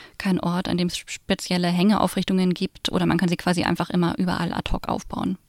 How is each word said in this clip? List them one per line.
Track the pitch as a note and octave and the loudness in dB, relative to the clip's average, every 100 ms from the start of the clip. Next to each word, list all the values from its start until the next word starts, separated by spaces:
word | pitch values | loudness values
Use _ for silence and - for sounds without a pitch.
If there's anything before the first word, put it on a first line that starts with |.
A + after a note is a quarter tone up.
| - - | -18 -4
keinen | G3 F3+ | 0 0
Ort, | E3+ F3 - | 0 -2 -2
an | F3 | 0
dem | F3 | 0
es | - | -4
spezielle | - - - F#3+ - F3+ F3 | -10 -14 -4 -4 0 0 2
Hängeaufrichtungen | F3 G3 G3+ F#3 - - F#3 F#3 F3+ | 4 4 6 2 0 0 2 2 0
gibt, | F#3 - - | -4 -4 -4
oder | F3+ E3+ | 0 2
man | E3 | 2
kann | F3 | 2
sie | F3 | 0
quasi | - F3 | 0 0
einfach | - F3+ - | 0 -2 -2
immer | F3+ F3 - | 0 0 0
überall | F3+ - E3+ | -2 0 -2
ad | - - | -4 -2
hoc | - - | -4 -2
aufbauen. | - - - - F#3+ | -6 -6 -6 -4 -6